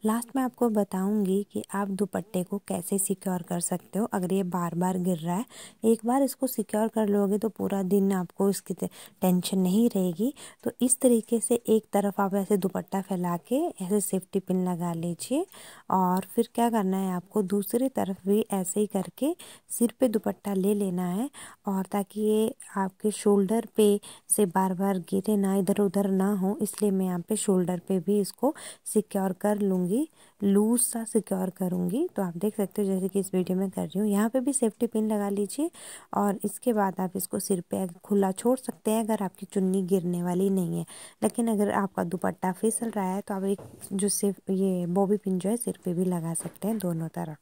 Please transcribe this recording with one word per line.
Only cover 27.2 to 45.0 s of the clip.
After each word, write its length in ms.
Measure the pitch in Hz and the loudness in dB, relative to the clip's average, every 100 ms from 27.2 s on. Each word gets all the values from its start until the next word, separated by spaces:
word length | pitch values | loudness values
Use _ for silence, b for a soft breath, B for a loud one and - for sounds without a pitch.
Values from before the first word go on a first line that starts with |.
| 170 | -2
पे 80 | 214 | -4
शोल्डर 440 | - 185 175 180 - | 2 2 2 -2 -2
पे 100 | 190 | -2
भी 180 | 175 208 | 2 0
इसको 340 | 196 - 254 311 B B - | 0 0 -2 -2 B B -2
सिक्योर 460 | 220 202 202 190 | -2 0 -2 -2
कर 240 | 185 208 208 | 0 0 0
लूँगी, 500 | 202 185 180 214 311 b b b | 0 0 0 0 -2 b b b
लूज 400 | 202 196 214 233 | 2 4 4 2
सा 220 | - 233 | 0 -4
सिक्योर 460 | 226 226 190 190 185 | -2 -2 0 -2 -4
करूँगी। 560 | - 185 180 180 208 359 - | -2 -2 0 0 0 -2 -2
तो 60 | |
आप 140 | 190 170 | -4 -2
देख 200 | 208 214 | -4 -2
सकते 260 | 190 - | -4 -2
हो 60 | 202 | -2
जैसे 200 | 190 190 | 0 -2
कि 120 | 196 | -2
इस 100 | 196 | -2
वीडियो 240 | 185 180 185 | -2 0 0
में 120 | 196 | -2
कर 120 | 185 | -4
रही 160 | 170 180 | -4 -2
हूँ। 100 | 214 | 0
यहाँ 200 | 202 220 | 2 2
पे 120 | 262 | 0
भी 120 | 254 | 0
सेफ्टी 340 | 269 226 - 233 | 0 0 0 -2
पिन 220 | 214 214 | 0 0
लगा 200 | 214 202 | 0 -2
लीजिए 420 | 202 202 - 330 B B B B | -2 -4 -2 -4 B B B B
और 240 | - 202 196 | 0 0 0
इसके 280 | 214 - - | -4 -4 -2
बाद 280 | 214 196 185 | 2 0 0
आप 160 | 185 190 | -4 -4
इसको 220 | - 208 | -6 -6
सिर 240 | - 190 - | -2 -4 -2
पे 160 | 196 190 170 | -4 -4 -8
खुला 260 | - 202 190 | 0 2 2
छोड़ 240 | 190 233 247 | 0 0 0
सकते 320 | - - - | -2 -6 -2
हैं 140 | 220 | 0
अगर 180 | 220 220 | 0 -2
आपकी 240 | 190 - 196 | -2 -6 -6
चुन्नी 360 | - 190 190 | 0 2 2
गिरने 380 | 185 190 175 175 | 2 0 2 -2
वाली 280 | 175 180 196 | 0 0 2
नहीं 280 | 190 170 170 | 2 0 -4
है। 60 | 165 B B B | -6 B B B
लेकिन 260 | 214 - 233 | -2 0 0
अगर 220 | 214 202 | 2 2
आपका 320 | 208 196 - 180 | 0 -2 -2 -4
दुपट्टा 460 | 175 190 175 185 | -2 -4 -2 -4
फिसल 380 | 180 220 214 233 | 0 -2 -2 -4
रहा 240 | 214 190 | -4 -2
है 60 | 190 | -4
तो 140 | - | -4
आप 100 | 196 | -4
एक 180 | 196 196 - - - | -2 -4 -6 -18 -8
जो 160 | 196 202 | -2 -2
सिर्फ 400 | - 202 190 - | 0 -2 -2 -4
ये 340 | 190 196 185 175 | 0 0 0 0
बॉबी 280 | 180 | 0